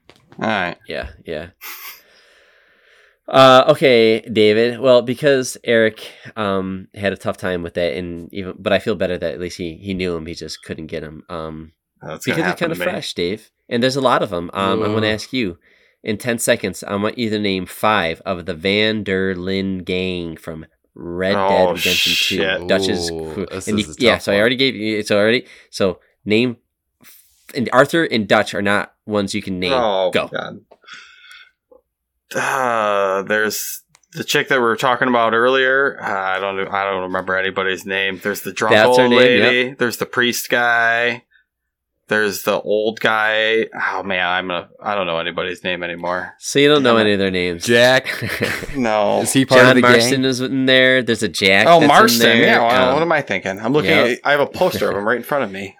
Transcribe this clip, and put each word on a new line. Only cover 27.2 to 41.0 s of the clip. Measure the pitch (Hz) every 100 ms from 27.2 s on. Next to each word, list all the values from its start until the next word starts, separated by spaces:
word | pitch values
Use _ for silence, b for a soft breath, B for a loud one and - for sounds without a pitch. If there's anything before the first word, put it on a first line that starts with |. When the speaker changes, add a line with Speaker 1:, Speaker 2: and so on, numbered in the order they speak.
| _ _ _
Speaker 2:
And | 147 117
Arthur | 123 143 170 160
and | 120 101
Dutch | 113 101 104
are |
not | 101 101 - _ -
ones | 104 98 107
you |
can | 98 92
name. | 87
Speaker 1:
Oh, | 123 113 95 92
Speaker 2:
Go. | 90 -
Speaker 1:
God. | - - - _ _ B B B B B B B B _ _ _ _ _ _ - 151
Uh, | 127 135 127 113 104 101 98 95
there's | 98 107 107 - - - _ _ _
the | 156
chick | - 147 135
that | 135
we | 117
were | 110
talking | 135 120 131
about | 120 113
earlier. | 113 127 135 131 135 139 -
Uh, | 110
I | 98 95 95
don't, | 98 95 98
I | 98 98
don't | 95
remember | 92 92 92 92
anybody's | 95 92 95 90 98
name. | 98 98 92
There's | 104 98
the | 101
drunk | 92 110 110
Speaker 2:
That's | 117 127
her |
Speaker 1:
old | 123
Speaker 2:
name, | 120
Speaker 1:
lady. | 127 123 117 123 127
Speaker 2:
yep. | 143
Speaker 1:
There's | 123 -
the | -
priest | - 120 113 -
guy. | 123 120 117 117 117